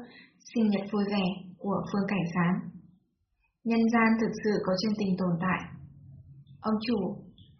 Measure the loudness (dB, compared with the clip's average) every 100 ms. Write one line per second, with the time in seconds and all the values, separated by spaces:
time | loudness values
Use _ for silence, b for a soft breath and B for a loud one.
0 | B B B B -6 0 2 2 0 0
1 | 0 2 0 -2 -10 -8 -2 -2 -2 -2
2 | 0 0 0 2 2 0 -4 -12 -20 -20
3 | _ _ _ _ _ _ 0 2 4 6
4 | 4 4 0 0 0 0 0 0 0 0
5 | 0 0 0 0 0 -2 -4 -14 -18 -20
6 | -20 -20 -20 -20 -20 -8 -2 -2 0 -2
7 | -2 -6 -12 -20 -20 -20